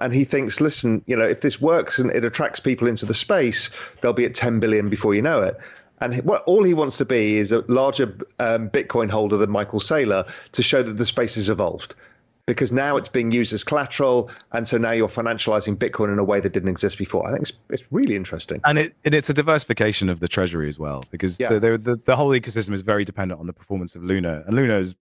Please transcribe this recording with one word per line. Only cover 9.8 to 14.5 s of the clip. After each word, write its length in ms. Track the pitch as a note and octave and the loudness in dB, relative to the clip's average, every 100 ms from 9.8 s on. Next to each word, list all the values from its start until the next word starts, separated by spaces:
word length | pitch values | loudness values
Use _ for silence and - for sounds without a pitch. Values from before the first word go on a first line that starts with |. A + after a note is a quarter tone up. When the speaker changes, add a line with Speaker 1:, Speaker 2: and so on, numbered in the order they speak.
Speaker 1:
Saylor 480 | - D#3 A#2 F#2+ F#2+ - - | 0 0 2 0 -2 -8 -14
to 100 | - | -2
show 200 | A#2 C#3 | 2 2
that 160 | A#2 G#2+ | 0 -2
the 80 | A2+ | -2
space 300 | - A#2 A2+ | 0 -2 -2
has 120 | G2+ | -2
evolved, 460 | F#2+ F2+ - - - - _ _ _ - | 0 0 -2 -12 -20 -20 _ _ _ -4
because 260 | A#2+ B2+ | 0 0
now 260 | B2 C#3+ C3+ | 0 2 0
it's 100 | - | 0
being 220 | B2+ A#2 | -2 0
used 240 | A#2 A2 | 2 0
as 100 | G#2+ | -2
collateral. 640 | - D3 C3+ - C#3 B2 A#2 - _ | -2 -2 -2 0 2 4 0 -8 _